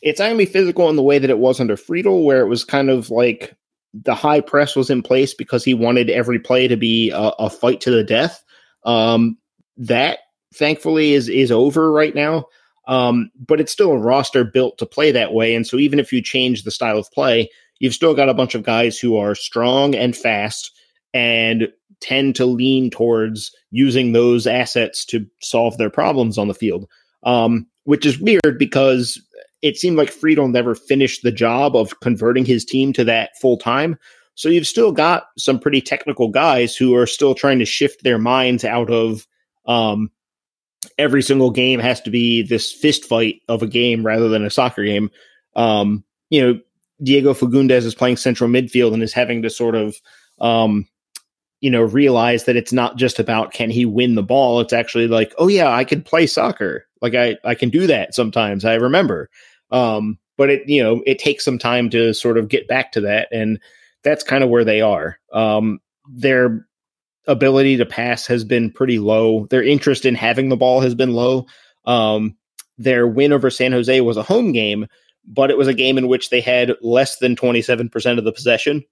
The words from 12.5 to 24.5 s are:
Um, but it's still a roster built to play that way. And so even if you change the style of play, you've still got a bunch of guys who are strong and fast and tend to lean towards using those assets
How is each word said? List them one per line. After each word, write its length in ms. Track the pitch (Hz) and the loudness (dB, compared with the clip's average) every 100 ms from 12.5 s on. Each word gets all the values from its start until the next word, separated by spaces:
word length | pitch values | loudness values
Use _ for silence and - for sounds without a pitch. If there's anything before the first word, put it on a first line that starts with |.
| _ _ _ - | _ _ _ -2
Um, 440 | 131 123 120 107 _ | 0 2 0 -4 _
but 220 | 127 156 | -2 0
it's 120 | 180 | 0
still 200 | - 196 | 0 2
a 60 | 135 | 2
roster 460 | 110 135 135 135 | 2 2 2 0
built 340 | 120 131 127 - | 0 0 0 -4
to 60 | |
play 260 | 113 - 151 | -10 0 2
that 200 | 123 98 | 2 0
way. 220 | 113 117 | 0 0
And 120 | 117 113 | 0 -2
so 120 | 127 | 0
even 200 | 143 143 | 2 0
if 140 | 131 | 0
you 80 | 127 | -4
change 440 | 110 131 127 113 | -2 -2 0 -2
the 60 | 101 | -6
style 280 | - 120 107 | -6 -2 -4
of 120 | 98 | -4
play, 360 | - 139 117 110 _ _ _ | -2 0 2 0 _ _ _
you've 160 | 127 | -4
still 200 | 113 165 | 0 2
got 140 | 143 135 | 4 2
a 60 | |
bunch 200 | 127 127 | 2 -2
of 80 | 120 | -2
guys 360 | 107 113 120 110 | -2 0 0 -2
who 180 | 120 110 | 0 0
are 180 | 101 | 0
strong 600 | 101 - 117 120 131 143 | -4 -6 -2 0 2 2
and 200 | 123 123 | 0 -2
fast 560 | 120 123 104 107 - - _ _ _ _ | -2 -2 -2 -4 -8 -14 _ _ _ _
and 540 | 127 117 117 113 113 110 _ _ _ | -2 0 0 0 0 -2 _ _ _
tend 340 | - 131 139 | -4 -2 0
to 100 | 123 | 0
lean 460 | 127 120 131 131 127 | 0 0 0 0 -2
towards 640 | - 117 113 110 107 - _ _ | -2 0 0 -2 -6 -12 _ _
using 420 | 107 139 127 123 | 0 2 2 2
those 340 | 117 120 120 | 2 4 2
assets 580 | 113 | 0